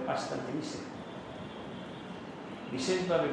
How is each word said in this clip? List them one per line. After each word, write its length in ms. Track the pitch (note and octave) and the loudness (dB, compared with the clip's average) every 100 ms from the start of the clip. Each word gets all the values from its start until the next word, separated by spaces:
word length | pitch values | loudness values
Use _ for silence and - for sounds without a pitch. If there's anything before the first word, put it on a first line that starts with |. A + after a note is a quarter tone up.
| C3+ | 2
পাঁচটা 280 | C3 - C3+ | 2 2 0
জিনিসের, 440 | B2 D3+ D#3 - - - - - - - - - - - - - - - - - - - - | 0 0 -2 -4 -6 -8 -8 -8 -8 -8 -8 -8 -8 -6 -8 -8 -8 -8 -8 -8 -8 -6 -4
বিশেষভাবে 560 | - - F#3 F3+ E3 D3 | 0 4 4 6 6 6